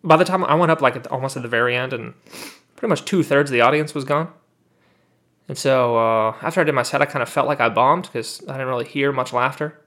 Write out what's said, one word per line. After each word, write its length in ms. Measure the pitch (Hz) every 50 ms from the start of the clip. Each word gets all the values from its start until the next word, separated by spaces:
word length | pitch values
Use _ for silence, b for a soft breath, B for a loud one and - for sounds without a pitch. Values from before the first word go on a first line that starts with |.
| -
by 120 | 165 156
the 80 | 160 180
time 200 | 180 185 190 180
I 100 | - 147
went 160 | 165 175 160
up, 100 | 160 156
like, 140 | 139 127 123
at 80 | 131
the, 80 | - -
almost 260 | - 127 131 131 -
at 60 | 131
the 60 | 120 117
very 260 | 120 117 120 123 120
end, 180 | 123 127 131
and 220 | 131 113 113 - - _ B B B B B B B B B B _
pretty 120 | - - 226
much 160 | 170 - -
two-thirds 460 | - 196 180 151 - 143 139 147 139
of 20 |
the 80 | 131 120
audience 320 | 117 127 147 151 151 151
was 120 | - 151 131
gone. 280 | 143 147 147 165 170 - _ _ _ _ _ _ _ _ _ _ _ _ _ _ _ _ _ _ _ _ _ _ -
And 100 | 139 -
so, 400 | - 135 131 131 123 120 117 113
uh, 360 | 113 113 113 110 110 110 107 -
after 200 | 101 165 165 185
I 40 | 160
did 100 | - -
my 100 | 127 117
set, 180 | - - 139
I 40 | 156
kinda 200 | - - 139 120
felt 220 | - - 147 135 143
like 120 | 147 131
I 80 | 120 117
bombed, 420 | 101 110 123 135 156 180 175 -
'cause 320 | - 123 110 - - - 392 -
I 40 |
didn't 160 | 135 135 131 127
really 180 | 131 120 117
hear 260 | - - 143 139 143
much 220 | 135 131 123 - 123
laughter. 440 | 123 123 139 143 - 151 151 - _ _